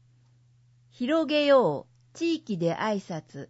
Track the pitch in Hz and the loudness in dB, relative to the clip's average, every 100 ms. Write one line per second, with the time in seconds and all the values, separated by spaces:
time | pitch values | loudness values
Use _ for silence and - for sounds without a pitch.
0 | _ _ _ _ _ _ _ _ _ - | _ _ _ _ _ _ _ _ _ -8
1 | 247 320 285 302 285 269 185 143 - _ | -2 0 2 0 4 6 4 -2 -8 _
2 | _ - 339 320 - 185 170 - 220 202 | _ -6 -4 -4 -4 -2 -2 -2 -4 -4
3 | - 165 - 139 - | -6 -12 -12 -16 -16